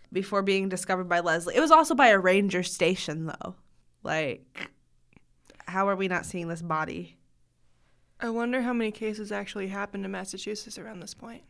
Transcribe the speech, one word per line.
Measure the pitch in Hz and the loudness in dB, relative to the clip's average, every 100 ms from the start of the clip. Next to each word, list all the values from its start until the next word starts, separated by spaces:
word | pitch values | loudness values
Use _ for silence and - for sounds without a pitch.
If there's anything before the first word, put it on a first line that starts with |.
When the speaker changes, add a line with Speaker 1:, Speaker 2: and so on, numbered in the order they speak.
| - | -8
Speaker 1:
before | 185 196 202 | -6 -2 0
being | 196 196 196 | 2 2 0
discovered | 185 - 185 180 | -4 -2 -2 0
by | 175 | 0
Leslie. | 170 165 170 - | 2 0 0 2
It | |
was | 311 | 8
also | 320 320 | 8 8
by | 285 254 | 6 8
a | 202 | 8
ranger | 185 190 202 185 | 6 4 4 0
station, | 175 - 175 185 - 156 160 | -2 2 2 2 -4 -6 -8
though. | - - 185 _ _ _ _ | -8 -12 -14 _ _ _ _
Like, | - 156 143 - - - - _ _ _ _ _ _ _ - - - | -4 -2 -2 -6 -12 -16 -16 _ _ _ _ _ _ _ -20 -20 -8
how | 185 196 | -2 0
are | 190 | 0
we | 190 | -2
not | 180 - | -4 -6
seeing | 180 165 | -8 -8
this | 170 | -8
body? | 170 156 156 - 175 _ _ _ _ _ _ _ _ _ _ - | -4 -4 -4 -8 -12 _ _ _ _ _ _ _ _ _ _ -10
Speaker 2:
I | 233 | -4
wonder | 226 233 254 | -2 0 0
how | 247 | 0
many | 240 220 | 0 -2
cases | 214 220 214 208 | -4 -6 -6 -6
actually | 202 196 208 196 | -8 -8 -8 -8
happened | 202 202 202 196 | -6 -8 -8 -8
in | |
Massachusetts | 190 190 190 - 208 - 196 | -8 -10 -10 -10 -10 -10 -14
around | 214 220 | -14 -14
this | 196 | -16
point. | - 226 233 | -16 -18 -20